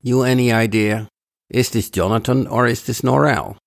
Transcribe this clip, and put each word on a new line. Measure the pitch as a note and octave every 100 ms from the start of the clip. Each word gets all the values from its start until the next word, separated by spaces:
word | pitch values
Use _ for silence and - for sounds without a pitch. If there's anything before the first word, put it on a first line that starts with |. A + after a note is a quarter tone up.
You | B2 B2+
any | B2+ B2+ B2
idea? | A2+ A2+ A2 G#2 A2 G#2+ _ _ _ _
Is | B2+ B2
this | A#2 -
Jonathan | - F2+ A2 A#2+ C3 A2
or | A#2 B2
is | A#2
this | - A#2
Norrell? | B2+ C3+ D3 G#2 G1+ G2+